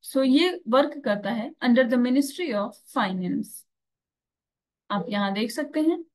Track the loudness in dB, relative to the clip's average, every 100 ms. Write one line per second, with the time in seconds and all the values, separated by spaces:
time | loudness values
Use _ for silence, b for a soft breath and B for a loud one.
0 | -4 0 4 4 4 -2 0 2 2 -2
1 | -4 -2 -2 -6 -6 -2 2 4 4 2
2 | 4 2 0 -4 -4 -2 -4 -8 _ -4
3 | -2 -2 -4 -4 -6 -14 _ _ _ _
4 | _ _ _ _ _ _ _ _ _ -6
5 | -4 -2 -2 -2 -4 -4 -4 0 0 0
6 | -8